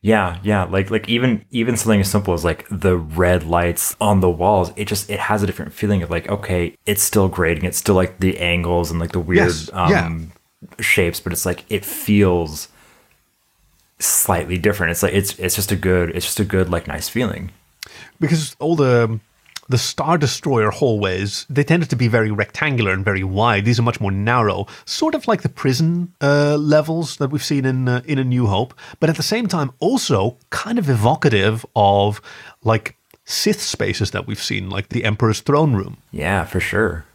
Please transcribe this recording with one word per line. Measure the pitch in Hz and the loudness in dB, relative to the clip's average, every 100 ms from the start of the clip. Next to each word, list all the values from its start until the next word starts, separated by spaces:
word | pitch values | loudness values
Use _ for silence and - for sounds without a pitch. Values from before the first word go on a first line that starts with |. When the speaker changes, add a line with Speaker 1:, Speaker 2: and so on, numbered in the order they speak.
Speaker 1:
Yeah, | 98 110 92 85 | 2 2 2 -4
yeah. | 98 104 | 0 0
Like, | 90 95 98 | 0 -2 0
like, | 110 107 | -2 0
even, | 117 127 107 - | 0 2 0 -4
even | 123 113 120 | -4 -2 0
something | 110 104 | 2 2
as | 98 | 2
simple | 107 101 | 0 0
as, | 87 82 | 0 0
like, | 80 - | -4 -6
the | 98 98 90 | -2 2 0
red | 80 78 90 90 | -2 0 2 2
lights | 78 87 87 85 - - | 2 0 0 -2 -6 -2
on | 104 101 | 2 4
the | 92 | 4
walls, | 85 87 104 85 - | 2 2 2 0 -4
it | 104 | -6
just, | 98 - | -6 -6
it | 101 | -6
has | - 107 | -2 0
a | 98 | -2
different | - - | -4 -10
feeling | - 104 101 | -6 0 0
of, | 82 | 0
like, | 85 - | -4 -4
okay, | 101 - 92 87 - - | -6 -2 -2 -2 -6 -4
it's | 101 | -2
still | - 107 95 | 2 2 2
grating, | 85 82 82 90 | 2 0 0 -2
it's | - | -4
still, | - 95 | 2 2
like, | 90 - | 2 0
the | 92 92 | -2 0
angles | 87 87 85 87 82 | -2 0 0 0 0
and, | 85 | -2
like, | 85 | -2
the | 95 | -4
weird, | 82 87 87 | 0 2 2
Speaker 2:
Yes, | 80 80 | 0 -6
yeah. | 92 90 185 85 | -2 2 2 0
Speaker 1:
um, | 82 82 - _ _ - - | -6 -10 -16 _ _ -20 -8
shapes, | 107 - 87 87 | -2 0 0 -2
but | - | -6
it's, | 85 - | -4 -4
like, | 90 - | -6 -4
it | 101 | -6
feels | - - - 104 98 87 82 76 - _ _ _ _ _ _ _ _ _ _ _ _ _ | -6 -10 0 4 4 4 0 -6 -14 _ _ _ _ _ _ _ _ _ _ _ _ _
slightly | - - - 87 78 92 | -2 -2 0 0 0 0
different. | 104 95 87 | 0 0 -2
It's, | 85 | 0
like, | 95 | 0
it's, | 101 98 - | 0 -2 -4
it's | 90 - | -4 -2
just | 98 | -2
a | 92 | -2
good, | 92 92 87 82 | 2 2 0 -2
it's | - | -6
just | - | -4
a | 98 | -2
good, | 95 90 | 0 0
like, | 85 - | -2 -4
nice | 78 - | -8 -6
feeling. | 113 117 87 92 - _ _ - - - _ | -4 -4 -4 -10 -14 _ _ -20 -20 -20 _
Speaker 2:
Because | 151 160 147 - | 0 0 -2 -6
all | 147 165 | -2 2
the, | 135 123 113 113 _ _ _ - _ | 4 4 2 -2 _ _ _ -20 _
the | 127 | -2
Star | - - 143 175 | -2 -4 0 2
Destroyer | 127 - - 127 107 | 0 -2 -2 2 2
hallways, | - 139 110 101 92 101 - - | 2 0 2 0 -2 -4 -6 -4
they | 135 | -2
tended | 143 170 165 | 2 2 2
to | 123 | 0
be | 120 | 2
very | 117 110 | 2 2
rectangular | 104 104 - 151 131 104 | 0 -4 -2 -2 0 0
and | 95 | 0
very | 98 95 | 0 0
wide. | 95 95 117 104 104 | -2 2 2 2 2
These | 117 | 2
are | |
much | 120 - | 2 0
more | 101 | -2
narrow, | 95 104 123 107 92 101 - - | -2 2 2 2 0 -6 -12 -12
sort | - 320 311 | -2 -2 -2
of | - | -2
like | 220 | -2
the | 160 | -2
prison, | - 139 127 160 170 175 _ | -4 -2 0 0 0 -4 _
uh, | 143 147 147 147 | 2 2 2 2
levels | 147 151 151 165 160 - | 4 2 2 -2 -4 -4
that | 139 | -2
we've | 147 | -2
seen | - 143 131 | -2 0 0
in, | 131 127 | 0 0
uh, | 123 123 | 0 0
in | 139 | -2
A | |
New | 131 123 117 | 0 2 2
Hope, | 95 127 - - - | 2 -2 -6 -20 -2
but | 170 | 0
at | 156 | 0
the | |
same | - 220 226 | -2 -2 0
time | 175 139 - | -2 -2 -2
also | 175 254 - 117 101 - _ | 0 0 2 2 0 -4 _
kind | - - 240 | -8 -4 -2
of | 160 | 2
evocative | 123 110 156 147 110 95 110 - - | 2 2 2 2 2 2 0 -4 2
of, | 101 101 101 107 - - - - | 4 4 2 0 -10 -20 -20 -8
like, | 113 113 - - _ _ - | -2 0 -2 -16 _ _ -10
Sith | - - 208 | -2 0 -2
spaces | - - 101 - 104 | -4 -4 -4 -2 -2
that | 95 - | -4 -8
we've | 107 | -8
seen, | - 104 95 | -6 -6 -6
like | 98 101 | -8 -6
the | 123 | -4
Emperor's | 110 104 113 107 | -2 0 0 0
throne | - 143 156 113 | 0 2 4 2
room. | 95 - _ | -2 -10 _
Speaker 1:
Yeah, | - 73 98 85 | -6 -2 -2 -2
for | 92 | -4
sure. | - 101 107 82 - | -2 0 0 -2 -12